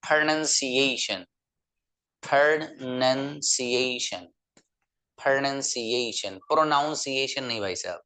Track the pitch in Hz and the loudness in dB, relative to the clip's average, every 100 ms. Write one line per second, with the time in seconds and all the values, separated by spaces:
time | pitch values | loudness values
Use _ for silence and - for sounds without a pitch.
0 | - 151 156 156 156 - 135 127 139 120 | 2 2 4 2 2 0 0 2 2 0
1 | - 98 87 _ _ _ _ _ _ _ | -4 -6 -8 _ _ _ _ _ _ _
2 | _ _ - 143 147 151 156 - 131 127 | _ _ 0 4 6 4 -2 -10 -6 0
3 | 127 131 139 147 - - 123 123 127 123 | 2 2 -2 -4 -2 0 0 0 0 -2
4 | - 90 90 _ _ _ _ _ _ _ | -6 -8 -12 _ _ _ _ _ _ _
5 | _ _ 139 135 139 139 131 127 113 120 | _ _ 2 2 2 -2 -4 -4 -2 -2
6 | 120 104 101 95 _ 156 156 147 147 151 | -2 -4 -8 -10 _ 2 4 4 2 -2
7 | 139 135 135 - 127 117 98 90 92 87 | -4 -2 -2 -4 -4 -4 -4 -4 -6 -10